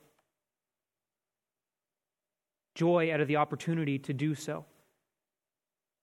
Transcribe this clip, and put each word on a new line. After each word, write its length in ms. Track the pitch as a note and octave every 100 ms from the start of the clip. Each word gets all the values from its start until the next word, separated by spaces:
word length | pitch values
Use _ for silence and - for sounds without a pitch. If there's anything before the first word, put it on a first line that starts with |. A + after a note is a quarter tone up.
| _ _ _ _ _ _ _ _ _ _ _ _ _ _ _ _ _ _ _ _ _ _ _ _ _ _ _ -
Joy 360 | E3 F3 E3
out 80 | D3+
of 60 | C#3+
the 100 | D3
opportunity 640 | D3 D3 - E3 D3 C#3
to 160 | C#3
do 220 | C3 D3+ D3
so, 300 | - D#3 D#3 _ _ _ _ _ _ _ _ _ _ _ _ _